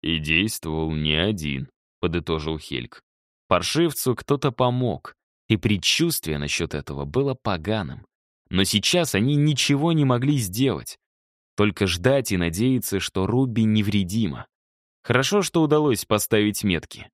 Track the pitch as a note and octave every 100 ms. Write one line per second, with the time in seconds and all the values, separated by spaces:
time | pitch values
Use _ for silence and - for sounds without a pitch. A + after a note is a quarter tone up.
0 | D#2+ E2 D2+ D#2+ G#2 - D#2+ D#2 D#2+ D#2
1 | D2+ D2+ F#2 G#2+ D2+ C2+ C2+ _ _ _
2 | F2+ E2+ D#2+ D#2+ D2+ D#2 - B1+ A#1+ -
3 | _ _ _ _ _ F2+ E2+ D3 E3+ D3
4 | - A#2 - C#3+ C#3+ A#2+ B2 B2 B2 D2
5 | - - _ _ _ A2+ A2 G#2 - -
6 | E3+ D3+ - D2+ D2 - E2 D2+ C#2+ C#2
7 | C#2+ F#2+ C#3 B2 - F#2 D#2+ A2 D#2+ -
8 | - _ _ _ _ F2+ F#2+ G#2+ - F3+
9 | E3 A2+ A#2+ D3 D3+ C#3+ - C#3+ D#3+ E3
10 | C#3 B2 C3+ C#3+ G#2 G2 C3 E2+ A#1+ -
11 | _ _ _ _ _ - G#2 - G2 F2
12 | F2 C#3 A#2+ F#2+ E2+ E2 B2 B2+ - G2
13 | - - F#2+ A#2+ C3+ A2 A2 G#2+ G2+ G2+
14 | F#2 G#2+ G#2 B1+ - _ _ _ _ _
15 | - B2 C3+ G3+ F3+ E3+ D#3 D3+ D3+ A2+
16 | - G#2+ - A2 G#2 G2 G#2 E2 - -
17 | -